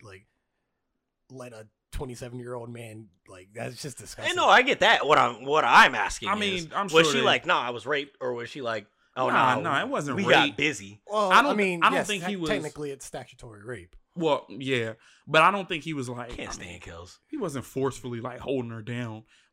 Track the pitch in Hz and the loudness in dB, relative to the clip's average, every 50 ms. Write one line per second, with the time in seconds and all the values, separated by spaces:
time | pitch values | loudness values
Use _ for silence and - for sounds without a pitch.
0 | 113 104 95 95 107 _ _ _ _ _ _ _ _ _ _ _ _ _ _ _ | -20 -20 -20 -20 -20 _ _ _ _ _ _ _ _ _ _ _ _ _ _ _
1 | _ _ _ _ _ _ 127 131 123 123 117 110 110 107 _ _ _ _ - - | _ _ _ _ _ _ -20 -18 -18 -16 -16 -18 -18 -20 _ _ _ _ -10 -8
2 | 147 127 120 - 131 120 120 123 120 123 127 120 117 117 120 117 117 110 107 110 | -8 -8 -10 -10 -12 -12 -12 -12 -10 -10 -10 -10 -10 -10 -12 -12 -14 -14 -16 -16
3 | 113 95 _ _ _ - 95 90 92 98 104 113 117 127 123 - - 147 - - | -18 -20 _ _ _ -20 -20 -20 -20 -18 -12 -10 -10 -10 -10 -10 -12 -12 -12 -14
4 | 104 - - - - 320 370 359 311 240 190 233 254 277 240 - 185 214 220 - | -16 -16 -14 -8 -6 -4 -2 2 4 6 6 6 6 4 2 2 4 4 4 2
5 | - 139 151 135 123 120 120 107 127 139 147 156 139 117 135 196 - 147 127 110 | 4 4 6 6 6 4 0 -4 -4 0 2 2 4 8 8 8 8 8 6 2
6 | 98 90 - - - - 208 214 208 196 185 180 165 156 - 170 202 - 151 160 | -2 -2 -4 -6 -4 -2 -2 0 0 -2 -2 -4 -6 -6 -6 -4 -2 4 6 6
7 | 165 151 139 135 127 127 143 131 - 160 180 151 123 123 120 117 104 127 151 143 | 6 6 4 4 4 4 2 2 2 0 0 0 0 -2 -6 -6 -4 -4 -2 -2
8 | 143 139 - _ 131 127 123 120 120 110 - 147 127 117 113 107 101 - _ _ | -4 -6 -10 _ -6 -6 -6 -6 -8 -10 -10 -8 -6 -4 -4 -6 -8 -10 _ _
9 | _ _ _ 123 131 127 - - 117 - 127 131 - 160 143 143 190 262 285 214 | _ _ _ -2 0 2 4 4 4 4 4 2 0 -2 -2 -2 -2 -2 -4 -6
10 | 147 143 - 190 196 - 170 135 131 147 107 143 147 156 135 107 101 98 104 - | -6 -4 -4 -2 2 4 6 6 4 4 0 -2 -2 -2 -2 -4 -10 -16 -18 -20
11 | _ - 208 214 208 185 185 214 262 285 240 214 202 185 180 170 185 208 170 170 | _ -6 -2 -2 2 4 6 6 6 4 2 0 0 -2 0 2 2 2 2 2
12 | - - 208 190 170 185 202 185 165 151 - - 151 147 - 147 151 143 139 131 | 0 -2 -4 -6 -4 -6 -6 -6 -4 -4 -4 -4 -6 -8 -10 -10 -10 -10 -10 -12
13 | - - - 143 120 - - - - 120 110 104 101 123 123 98 85 - - - | -14 -14 -14 -14 -14 -16 -18 -20 -20 -20 -20 -18 -14 -14 -14 -14 -14 -18 -20 -20
14 | _ _ _ 175 165 156 143 - - - 98 113 131 131 135 120 113 110 110 - | _ _ _ -2 0 0 0 0 -2 -6 -12 -10 -4 -2 -2 -2 -2 -4 -6 -10
15 | _ _ _ _ _ - 147 156 160 180 202 202 185 - 190 160 - 165 156 139 | _ _ _ _ _ 2 4 6 6 6 6 2 -2 -6 -6 -6 -6 -6 -8 -8
16 | 127 123 123 120 120 120 - - - 98 - - 107 92 - - - - 85 82 | -8 -8 -8 -10 -12 -12 -12 -10 -10 -10 -10 -12 -14 -14 -16 -16 -16 -16 -16 -16
17 | 87 87 - - _ _ 302 294 220 165 139 131 - - - 135 135 135 123 - | -18 -20 -20 -20 _ _ -8 -6 -6 -6 -6 -6 -8 -8 -4 -2 -2 -2 -4 -6
18 | - 123 120 117 113 123 123 120 - - 139 131 123 117 117 113 104 117 120 120 | -10 -10 -10 -8 -8 -10 -12 -10 -6 -4 -4 -4 -4 -6 -10 -12 -10 -8 -8 -8
19 | 123 113 110 110 113 _ _ _ _ _ | -8 -8 -10 -12 -16 _ _ _ _ _